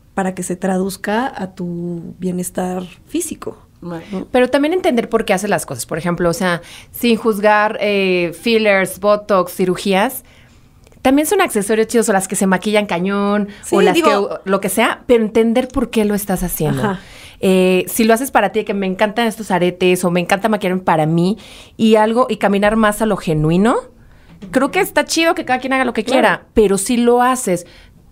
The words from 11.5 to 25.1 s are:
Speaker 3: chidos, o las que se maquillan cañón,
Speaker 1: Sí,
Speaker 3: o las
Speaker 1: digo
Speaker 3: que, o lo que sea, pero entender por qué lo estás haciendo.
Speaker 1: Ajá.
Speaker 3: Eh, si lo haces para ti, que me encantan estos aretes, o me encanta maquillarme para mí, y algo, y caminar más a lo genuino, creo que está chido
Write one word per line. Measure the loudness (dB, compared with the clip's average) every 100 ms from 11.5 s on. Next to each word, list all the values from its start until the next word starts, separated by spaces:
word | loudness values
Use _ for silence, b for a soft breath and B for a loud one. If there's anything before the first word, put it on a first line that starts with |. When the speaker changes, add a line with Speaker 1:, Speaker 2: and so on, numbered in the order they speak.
| -2 0 0 0
Speaker 3:
chidos, | 0 2
o |
las | 0 -2
que |
se | 0 0
maquillan | 0 0 0 0
cañón, | -2 -2 -2 0 0 -4 B
Speaker 1:
Sí, | -2 2
Speaker 3:
o |
las | 2
Speaker 1:
digo | 4 2
Speaker 3:
que, | 2
o | -2 -6
lo | -2 -2
que | 0
sea, | 0 0 0 2
pero | 2
entender | 2 2 2 0 -2
por | -4 -2
qué | 0
lo | 0 -2
estás | -4 -4
haciendo. | -4 -4 -2 -2
Speaker 1:
Ajá. | -2 -4 B B B B
Speaker 3:
Eh, | 2 4 4 2 0
si | 0
lo | 2
haces | 2 0
para | 0 0
ti, | -2
que | -4
me | -2 -2
encantan | 0 -2 0 -2
estos | -4 -2
aretes, | 0 0 2 2 2
o | 0
me | 0
encanta | 0 0 0
maquillarme | 0 -2 -2
para | 0 2 2
mí, | 2 0 -2 B B B 0
y | 4
algo, | 4 4 2 -2
y | 0
caminar | 0 2 2
más | 2 2 2
a | -2
lo | -2
genuino, | -2 0 2 2 2 0 -4 b b b b -20 -4
creo | -2 0
que | 0
está | -2 -2
chido | -2